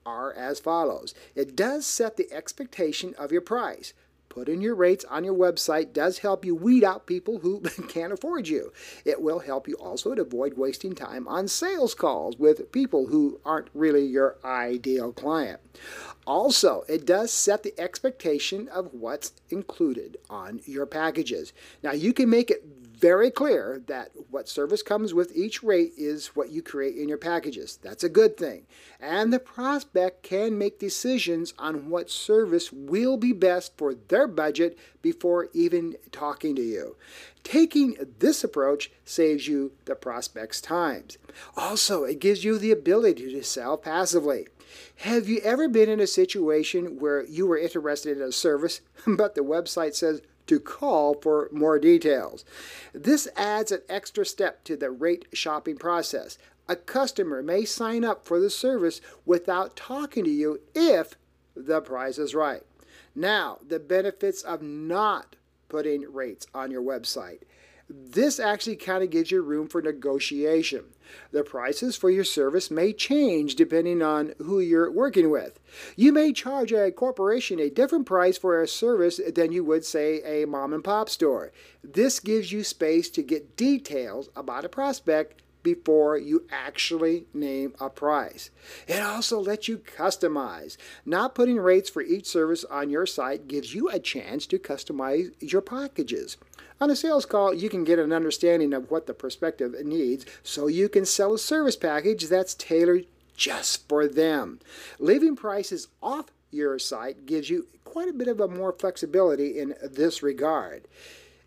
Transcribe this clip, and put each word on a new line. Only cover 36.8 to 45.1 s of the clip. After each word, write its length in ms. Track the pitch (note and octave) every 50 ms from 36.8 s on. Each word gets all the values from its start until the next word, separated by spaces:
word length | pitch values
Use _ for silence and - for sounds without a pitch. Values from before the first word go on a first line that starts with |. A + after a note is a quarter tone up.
| C#2 A1+ - - - - - - - - _ _ -
Taking 540 | - - D#4+ E4 D#4+ - D4 C#4 B3 - - C#3 B2+ -
this 260 | - - D4 D4 - -
approach 460 | - - D3 C3+ C#3 C#3+ C#3+ - - _ _ _
saves 420 | - - E3+ D#3+ D#3 D3+ C#3+ C3
you 260 | D3 D3 C#3 C#3 C3+ - _ _
the 80 | - C3+
prospect's 680 | - - C3 A#2 A#2+ - - - A2 A2 - - -
times. 600 | - - D#3+ F3 E3+ D3 A#2+ F2 - - - - _ - - - - - -
Also, 480 | - - F#3+ G#3+ G#3 - - G3 D#3+ C#3
it 160 | B2+ D#3+ -
gives 240 | F#3+ G3 G#3 F3+ F3+
you 140 | G#3+ A3
the 140 | G#3 G3+ A3
ability 600 | G#3+ - C#3 E3+ G3 A3+ A#3 G3 E3 B2 B2+ C3
to 120 | C3 C#3 -
sell 340 | - - C3 A#2 C3 D3+
passively. 680 | - - D#3+ D#3+ F3+ F#3 F3 E3+ E3+ D3 D3 C3 G2+ - - _ _ - - - - - - _
Have 320 | - - G#3